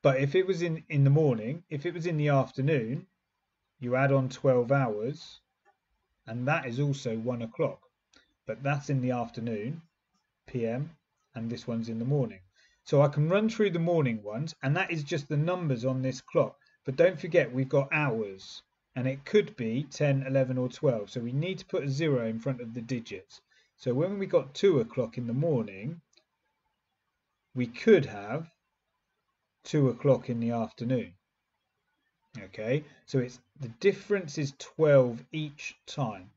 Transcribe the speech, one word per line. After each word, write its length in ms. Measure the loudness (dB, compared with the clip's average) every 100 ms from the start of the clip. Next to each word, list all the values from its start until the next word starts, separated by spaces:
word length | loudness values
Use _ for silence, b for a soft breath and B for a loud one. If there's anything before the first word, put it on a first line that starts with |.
But 160 | 4 4
if 160 | 2 2
it 100 | 2
was 160 | 0
in, 220 | -2 -4 -2
in 140 | 4
the 60 | 6
morning, 540 | 6 4 2 -4 -8 _
if 160 | -6 -6
it 80 |
was 120 | -6 -4
in 120 | 0
the 120 | 2
afternoon, 800 | 2 0 -2 0 0 0 -6 -10 _ _ _ _ _ _ _
you 160 | -2 2
add 160 | 4
on 180 | 2 0
twelve 420 | 0 4 4 4
hours, 680 | 2 2 -2 -4 -8 -16 -20 _ _ _ _ _ _ _ _ -10
and 200 | -4 -2
that 200 | -2 -2
is 120 | -2
also 380 | -2 -2 -4 -4
one 240 | -4 -4
o'clock. 380 | -8 -2 -4 -4 _ _ _ b b _ -12
But 160 | -6
that's 280 | -4 -4 -2
in 100 | -2
the 100 | 0
afternoon, 680 | -2 -4 -6 -6 -4 -6 -8 _ _ _ _ _ _ -10
P 220 | -4 -4
M, 240 | -4 -6 -12 _ _ _ -10
and 140 | -8
this 180 | -8 -6
one's 220 | -6 -4
in 100 | -4
the 60 | 0
morning. 340 | 0 -2 -6 _ b b b
So 180 | 2 4
I 80 | 4
can 180 | 2 2
run 220 | 2 2
through 220 | 2 0
the 80 | 2
morning 440 | 2 2 2 0
ones, 320 | -6 -6 -8 -4
and 140 | -2 0
that 140 | 0
is 120 | -4
just 240 | -4 -4 -2
the 100 | 0
numbers 460 | 0 0 -2 -2
on 180 | -2 -2
this 200 | -2 -4
clock. 340 | -2 0 0 -2 b b -8
But 100 | 4
don't 240 | 4 4
forget, 320 | 2 2 2
we've 160 | -2 2
got 220 | 2 2
hours, 680 | 0 0 0 -4 -10 -18 -20 _ _ _ -4
and 120 | -2
it 180 | -4 2
could 320 | 2 2 -6
be 260 | -4 -4
ten, 400 | -6 0 2 2 2
eleven, 320 | 0 2 0
or 120 | -4
twelve. 400 | 0 0 0 -4
So 100 | -6
we 140 | -4
need 260 | -4 -4 -6
to 60 | -4
put 180 | -4
a 60 | -2
zero 360 | -2 0 2 0
in 140 | -4
front 220 | -6 -6
of 120 | -8
the 80 | -10
digits. 600 | -6 -8 -6 -14 -16 -20 _ b b _
So 180 | -2
when 240 | 0 0 -2
we 60 | 2
got 280 | 2 0
two 260 | 2 4 4
o'clock 380 | 2 -2 -4 -4
in 100 | -4
the 60 |
morning, 680 | 0 2 0 -2 -8 -10 -10 _ _ _ _ _ _ _ _ _ _ _ _ _ _ _
we 140 | -6 -4
could 380 | 0 6 6 6
have 440 | -8 -8 -8 -8 _ _ _ _ _ _ _ _ _ _ _
two 260 | -4 2 2
o'clock 400 | 2 2 2 2
in 100 | -4
the 120 | -2
afternoon. 600 | -2 -4 -6 -2 -2 -4 -14 _ _ _ _ _ _ _ _ _ _ _ -18
Okay, 440 | -16 -8 -2 -2 B B _
so 140 | -2
it's, 200 | -2 -10 _ _
the 80 | -14
difference 720 | 0 0 0 -2 -4 -2 -6
is 160 | -6 -8
twelve 640 | -16 2 6 8 6 0 -8
each 420 | -8 -8 -10 -16 -16 -14
time. 440 | -6 -6 -6 -16